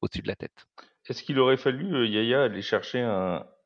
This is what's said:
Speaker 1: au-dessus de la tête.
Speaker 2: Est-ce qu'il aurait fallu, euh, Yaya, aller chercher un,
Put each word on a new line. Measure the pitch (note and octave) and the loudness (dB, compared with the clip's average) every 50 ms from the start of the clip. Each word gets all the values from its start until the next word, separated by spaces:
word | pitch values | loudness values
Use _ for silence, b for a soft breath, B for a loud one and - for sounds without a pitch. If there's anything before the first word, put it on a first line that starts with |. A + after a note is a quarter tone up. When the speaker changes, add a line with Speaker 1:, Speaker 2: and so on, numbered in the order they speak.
Speaker 1:
au-dessus | - - - - | -4 -6 -6 -6
de | - - | -6 -6
la | G2+ | -8
tête. | - - - - - - _ _ b b b b b _ - | -6 -10 -14 -14 -18 -20 _ _ b b b b b _ -10
Speaker 2:
Est-ce | C3 - | -10 -8
qu'il | - - C#3+ C3 | -6 -2 2 4
aurait | B2+ B2+ C3 C3 | 6 4 4 4
fallu, | - C3+ B2+ C3+ E3 G3+ F3 | 2 -2 -2 0 -4 -2 0
euh, | C3 A#2 | 0 2
Yaya, | A2 G#2 G#2+ A2+ A#2 B2 C#3 C#3 | 2 2 0 2 2 4 4 2
aller | A#2 G2 F#2+ | 2 0 -4
chercher | G2 - - G2+ - - - B2 | -2 0 -2 -2 -2 -2 -4 -2
un, | B2 A#2 G#2 F#2+ F#2 F#2 F2 D2+ - - _ _ _ | 0 0 0 0 0 0 -2 -4 -6 -12 _ _ _